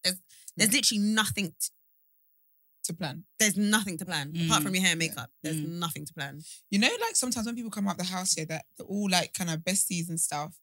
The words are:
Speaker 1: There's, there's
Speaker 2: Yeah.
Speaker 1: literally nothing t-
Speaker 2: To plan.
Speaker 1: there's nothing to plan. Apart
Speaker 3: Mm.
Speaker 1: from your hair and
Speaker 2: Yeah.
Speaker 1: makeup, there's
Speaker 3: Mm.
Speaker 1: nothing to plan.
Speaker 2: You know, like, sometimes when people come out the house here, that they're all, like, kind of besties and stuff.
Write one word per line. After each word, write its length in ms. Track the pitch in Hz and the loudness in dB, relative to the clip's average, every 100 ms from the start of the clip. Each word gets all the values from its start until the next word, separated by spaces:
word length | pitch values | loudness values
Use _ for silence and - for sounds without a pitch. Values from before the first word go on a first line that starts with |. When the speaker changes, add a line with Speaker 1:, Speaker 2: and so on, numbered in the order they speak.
Speaker 1:
There's, 120 | 185 185 _ - - - | -4 -6 _ -20 -16 2
there's 140 | 208 | 4
Speaker 2:
Yeah. 60 | 269 | 4
Speaker 1:
literally 260 | 220 214 | 2 2
nothing 520 | 208 214 208 - 185 - | 2 4 2 0 -4 -4
t- 80 | - _ _ _ _ _ _ _ _ _ _ _ | -8 _ _ _ _ _ _ _ _ _ _ _
Speaker 2:
To 100 | - | -8
plan. 300 | 170 156 143 - - | -6 -8 -8 -16 2
Speaker 1:
there's 180 | 214 190 | 2 4
nothing 400 | 208 240 196 165 | 4 2 2 -6
to 60 | |
plan. 280 | 185 160 139 165 | -4 -4 -4 0
Apart 160 | 165 214 | 4 4
Speaker 3:
Mm. 40 | |
Speaker 1:
from 100 | 202 | 4
your 80 | 185 | 4
hair 80 | 185 | 4
and 100 | 165 | 4
Speaker 2:
Yeah. 60 | 160 | 0
Speaker 1:
makeup, 220 | - 120 _ | -4 -12 _
there's 140 | 156 156 | -4 -4
Speaker 3:
Mm. 120 | 151 170 | -4 -4
Speaker 1:
nothing 260 | 170 156 147 | -6 -6 -12
to 60 | |
plan. 280 | - 139 143 160 - _ | -10 -10 -10 -16 -20 _
Speaker 2:
You 80 | 202 | 2
know, 100 | 247 466 | 4 2
like, 160 | 466 - | 0 0
sometimes 300 | 254 240 220 | 0 -2 -4
when 80 | |
people 160 | 240 226 | -6 -8
come 160 | 208 196 | -2 -2
out 80 | 175 | -2
the 80 | |
house 280 | 180 185 185 | -4 -2 0
here, 100 | - 156 | -2 -2
that 200 | 160 - - | -6 -8 -16
they're 100 | - | -8
all, 220 | 202 202 | -2 2
like, 240 | 180 - | 2 2
kind 160 | - 175 | -4 -2
of 100 | 160 | -2
besties 480 | 175 190 - 175 170 | 0 0 0 -2 -2
and 120 | 165 | -2
stuff. 380 | - 147 156 - | -2 -2 -6 -10